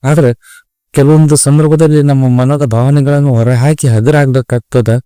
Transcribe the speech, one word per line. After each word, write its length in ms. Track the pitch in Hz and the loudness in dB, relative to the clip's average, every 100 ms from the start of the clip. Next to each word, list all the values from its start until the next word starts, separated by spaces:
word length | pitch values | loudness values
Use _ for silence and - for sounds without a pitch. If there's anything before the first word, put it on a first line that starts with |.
ಆದ್ರೆ 320 | 131 156 131 120 _ - _ _ _ | 0 0 0 -2 _ -20 _ _ _
ಕೆಲವೊಂದು 460 | 143 143 156 151 147 | 0 2 2 2 0
ಸಂದರ್ಭದಲ್ಲಿ 640 | - 147 156 156 160 151 | 0 0 0 0 2 2
ನಮ್ಮ 380 | 143 139 131 123 | 0 0 0 0
ಮನದ 240 | 127 147 | -2 -2
ಭಾವನೆಗಳನ್ನು 640 | 139 113 127 147 135 143 143 | -2 -2 0 0 0 0 0
ಹೊರಹಾಕಿ 600 | 117 117 123 139 151 135 | 0 0 0 0 -2 -2
ಹಗುರಾಗ್ಬೇಕಾಗ್ತದ. 1120 | 110 117 151 139 131 123 123 - 127 113 117 | 0 0 0 0 -2 -4 -8 -4 -4 -2 -4